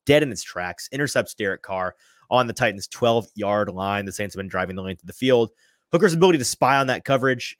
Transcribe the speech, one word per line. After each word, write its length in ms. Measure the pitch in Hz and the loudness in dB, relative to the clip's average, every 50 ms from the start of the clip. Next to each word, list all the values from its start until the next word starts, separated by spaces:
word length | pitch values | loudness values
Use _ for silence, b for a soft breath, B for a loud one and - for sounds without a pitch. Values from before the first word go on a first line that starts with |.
| _ | _
dead 160 | - 143 151 | 4 4 4
in 100 | 151 131 | 4 0
its 100 | 101 - | -4 -8
tracks, 460 | - - - 90 90 90 87 - - - | -12 -12 -10 -8 -8 -8 -10 -12 -14 -10
intercepts 420 | 135 139 147 120 - 127 107 - - | -8 -6 -4 -2 -2 -2 -2 -2 -4
Derek 280 | - 104 95 92 - | -6 -4 -4 -4 -6
Carr 320 | - - 95 92 92 92 - b b b b b b b | -8 -8 -6 -6 -6 -6 -8 b b b b b b b
on 160 | 123 123 123 | 2 2 2
the 60 | 117 | 0
Titans' 360 | 110 - 127 110 98 98 - - | 0 0 0 0 0 -4 -10 -14
twelve-yard 800 | - - 120 117 117 117 101 - _ 104 104 101 104 107 104 101 | -6 0 2 2 2 2 -2 -4 _ -6 -2 0 0 0 0 -2
line. 380 | 92 92 95 98 101 101 98 | -4 -4 -4 -2 -2 -4 -4
The 60 | 95 | -6
Saints 220 | - - 104 95 - | -8 -8 -8 -8 -8
have 40 | 95 | -10
been 100 | 95 92 | -8 -6
driving 280 | - 92 92 90 92 | -4 -4 -4 -4 -6
the 60 | 95 | -8
length 200 | 92 95 92 - | -8 -8 -10 -10
of 40 | - | -12
the 60 | 90 | -18
field. 380 | - - 127 131 127 117 113 107 _ _ _ _ _ _ _ _ | -8 -2 2 4 4 4 4 2 _ _ _ _ _ _ _ _
Hooker's 220 | - 165 208 185 165 | 2 4 4 4 4
ability 240 | 165 190 185 170 139 | 6 6 6 6 4
to 60 | 120 | 0
spy 340 | - - - 135 127 139 139 | -2 -2 2 2 4 4 4
on 80 | 135 | 2
that 180 | 127 120 - - | 2 0 -2 0
coverage 500 | - 139 123 127 131 127 117 - - - | 0 0 2 2 0 0 -2 -4 -12 -10